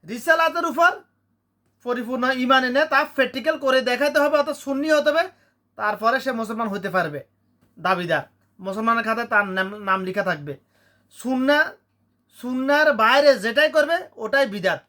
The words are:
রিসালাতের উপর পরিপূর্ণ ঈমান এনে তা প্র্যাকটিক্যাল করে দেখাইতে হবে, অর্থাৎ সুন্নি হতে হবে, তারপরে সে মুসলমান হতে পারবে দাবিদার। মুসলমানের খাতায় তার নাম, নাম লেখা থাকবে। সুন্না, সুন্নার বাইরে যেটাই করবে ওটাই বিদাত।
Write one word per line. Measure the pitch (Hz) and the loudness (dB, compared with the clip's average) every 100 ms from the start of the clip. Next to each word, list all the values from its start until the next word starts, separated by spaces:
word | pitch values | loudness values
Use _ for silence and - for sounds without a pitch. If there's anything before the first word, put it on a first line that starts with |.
| 160 | -12
রিসালাতের | 226 330 320 330 320 339 | -8 0 2 2 0 -4
উপর | 262 349 415 _ _ _ _ _ _ _ _ 240 | 2 2 2 _ _ _ _ _ _ _ _ -6
পরিপূর্ণ | 247 226 254 254 262 | -6 -4 -2 -2 0
ঈমান | 254 262 | 2 2
এনে | 254 254 311 | 2 0 2
তা | 277 294 - | 2 0 0
প্র্যাকটিক্যাল | 254 262 247 311 | -2 0 -4 -2
করে | 269 262 | 2 0
দেখাইতে | 240 240 294 294 | 0 0 2 2
হবে, | 294 294 | 2 2
অর্থাৎ | 294 285 | 0 -4
সুন্নি | - 277 302 | -6 -4 2
হতে | 302 294 | 2 2
হবে, | 302 370 _ _ _ _ - | 0 -2 _ _ _ _ -6
তারপরে | 214 208 220 262 | -4 0 0 0
সে | 262 | -2
মুসলমান | 226 220 226 226 | -6 -6 -6 -6
হতে | 196 185 | -6 -2
পারবে | 180 165 147 - _ _ _ _ - | -2 -2 -6 -14 _ _ _ _ -6
দাবিদার। | 175 185 175 156 - _ _ _ | -2 -2 0 -2 -4 _ _ _
মুসলমানের | 190 196 226 233 226 | -8 -4 0 0 0
খাতায় | 226 233 | -4 0
তার | 214 196 190 | 0 0 -2
নাম, | 190 208 202 | -4 -6 -4
নাম | 190 | -2
লেখা | 185 190 185 | -2 -4 -2
থাকবে। | 160 147 139 _ _ _ _ _ - | -4 -8 -14 _ _ _ _ _ -12
সুন্না, | 240 254 262 294 320 - _ _ _ _ _ _ | -4 -2 2 2 0 -4 _ _ _ _ _ _
সুন্নার | 247 254 269 285 311 233 | -8 -4 0 4 4 4
বাইরে | 220 269 294 247 | 4 6 6 4
যেটাই | 208 233 302 311 | 0 0 2 2
করবে | 294 339 359 - | 2 -2 -4 -12
ওটাই | 220 277 277 | -4 0 0
বিদাত। | 202 180 151 | -2 -4 -4